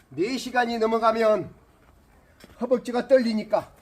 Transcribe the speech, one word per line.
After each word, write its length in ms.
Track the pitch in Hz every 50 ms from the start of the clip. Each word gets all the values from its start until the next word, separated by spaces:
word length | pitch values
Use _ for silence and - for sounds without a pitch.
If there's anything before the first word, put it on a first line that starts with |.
| _ _
네 280 | 127 143 185 240 269
시간이 400 | 233 - 247 240 247 240 233 233
넘어가면 760 | 226 220 220 226 226 233 226 226 226 226 214 214 190 160 - - - _ _ _ _ _ _ _ _ _ _ _ _ _ _ _ _ - - - -
허벅지가 480 | 233 247 254 233 - - 240 247 240 -
떨리니까, 600 | 269 262 233 233 214 214 214 - 208 170 - - - -